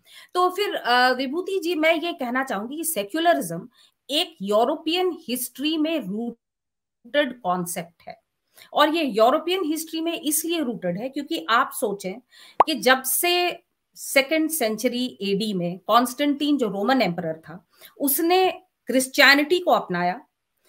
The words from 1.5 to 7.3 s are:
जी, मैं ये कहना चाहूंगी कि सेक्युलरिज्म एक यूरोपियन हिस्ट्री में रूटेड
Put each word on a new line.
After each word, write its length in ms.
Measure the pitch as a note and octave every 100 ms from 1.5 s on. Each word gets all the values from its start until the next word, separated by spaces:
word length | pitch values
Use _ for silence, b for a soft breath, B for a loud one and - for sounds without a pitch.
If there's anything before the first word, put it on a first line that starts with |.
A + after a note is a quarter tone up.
| F#4+
जी, 160 | D#4+ D#4
मैं 200 | D#4+ E4
ये 180 | E4+
कहना 300 | E4+ A#3+ C4
चाहूंगी 340 | C4 G3+ A#3 D4+
कि 60 |
सेक्युलरिज्म 880 | D#4 G#3 G3+ D#4 E4+ D4 E3 E3+ A#3+ b b _ -
एक 260 | D4 E4+ -
यूरोपियन 760 | G3 G#3+ A#3+ D#4+ D#4+ F4 F#4 - -
हिस्ट्री 500 | B3 - - D4+ D#4+
में 220 | D#4 D#4+
रूटेड 1400 | F#3+ G#3 A#3 A#3 _ _ _ _ _ _ A#3+ D4 C#4+